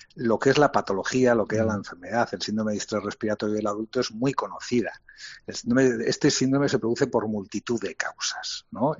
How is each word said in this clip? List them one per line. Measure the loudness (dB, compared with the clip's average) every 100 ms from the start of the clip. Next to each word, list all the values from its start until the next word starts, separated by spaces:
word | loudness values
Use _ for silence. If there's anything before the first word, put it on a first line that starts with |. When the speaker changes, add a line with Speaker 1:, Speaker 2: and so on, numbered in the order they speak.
| -20
Speaker 1:
lo | -4 0 4
que | 4
es | 6
la | 4
patología, | 4 0 -2 0 4 4
lo | 4 2
que | 2
era |
la | 2
Speaker 2:
Ujú. | 0
Speaker 1:
enfermedad, | -6 -14 -4 -2 -2
el | -2
síndrome | -4 -2 -2
de | -2
distrés | -2 -4
respiratorio | -4 -4 -4 -2 -2 -2
del | -2
adulto | -4 -4 -2
es | -2
muy | 0 -2
conocida. | 0 -6 -8 -2 0 0 -6 _ -18 -18 -16 -12
El | -8
síndrome, | 0 4 4 2 0
este | 2 2
síndrome | 4 2 2 2
se | 2
produce | 0 0 2
por | 0 0
multitud | -4 -4 -8 -4 -4
de | -4 -6
causas, | -8 -6 -8 -6 -8 -10 -10
¿no? | -2 -2 -2